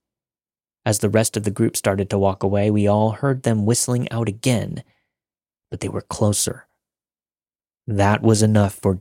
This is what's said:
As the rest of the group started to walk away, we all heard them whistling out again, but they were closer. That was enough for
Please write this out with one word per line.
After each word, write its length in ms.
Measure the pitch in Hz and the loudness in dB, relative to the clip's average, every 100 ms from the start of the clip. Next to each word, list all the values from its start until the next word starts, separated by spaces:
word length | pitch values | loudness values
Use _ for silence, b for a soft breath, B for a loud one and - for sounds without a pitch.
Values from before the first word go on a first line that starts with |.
| _ _ _ _ _ _ _ _ - | _ _ _ _ _ _ _ _ -4
As 140 | 104 | -2
the 100 | 107 | 0
rest 260 | 110 113 113 | 2 0 -2
of 60 | |
the 80 | 107 | -4
group 240 | 101 113 - | -2 -2 0
started 340 | 113 98 98 | -2 -2 -2
to 80 | 101 | 0
walk 240 | 98 95 | 0 0
away, 300 | 98 101 104 | -2 0 0
we 160 | 104 101 | 2 2
all 240 | 104 110 | 2 2
heard 320 | 110 139 131 | 0 -4 -2
them 220 | 120 110 104 | -2 0 0
whistling 440 | 120 - 123 123 | 0 -2 -4 -4
out 180 | 117 110 | -4 -4
again, 540 | 101 - 117 98 82 - _ _ _ _ _ _ _ _ | -4 -2 -2 -2 -10 -14 _ _ _ _ _ _ _ _
but 120 | - | -10
they 80 | 101 | -8
were 120 | 101 | -8
closer. 640 | - - 107 101 - - - _ _ _ _ _ _ _ _ _ _ _ - | -10 -2 0 0 -4 -6 -14 _ _ _ _ _ _ _ _ _ _ _ -6
That 360 | 104 98 104 | 2 2 4
was 200 | 110 107 | 4 4
enough 320 | 107 107 101 | 4 4 2
for 260 | - 101 92 | 0 -2 -2